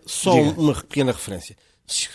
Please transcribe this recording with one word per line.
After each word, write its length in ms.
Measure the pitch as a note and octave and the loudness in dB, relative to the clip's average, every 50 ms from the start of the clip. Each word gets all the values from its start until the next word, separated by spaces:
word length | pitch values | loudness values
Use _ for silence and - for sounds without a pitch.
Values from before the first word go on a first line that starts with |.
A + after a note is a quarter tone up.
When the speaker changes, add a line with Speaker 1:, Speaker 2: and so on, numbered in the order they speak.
| _ | _
Speaker 1:
só 280 | - - - - F#3+ F3 | -10 -8 -2 2 4 4
Speaker 2:
Diga. 260 | D#3 D3 D3+ D3 E3 | 6 4 4 2 2
Speaker 1:
uma 140 | D#3 D3 B2 | 2 0 0
pequena 360 | - - - - C#3+ C3+ B2+ | -2 -6 -4 -2 0 0 0
referência. 440 | A#2 - - G#2+ G2 F2 - - G#2 - _ _ _ _ _ | 0 -2 -6 -10 -10 -10 -12 -16 -20 -20 _ _ _ _ _
Se 220 | - - - - - | -8 -6 -6 -6 -4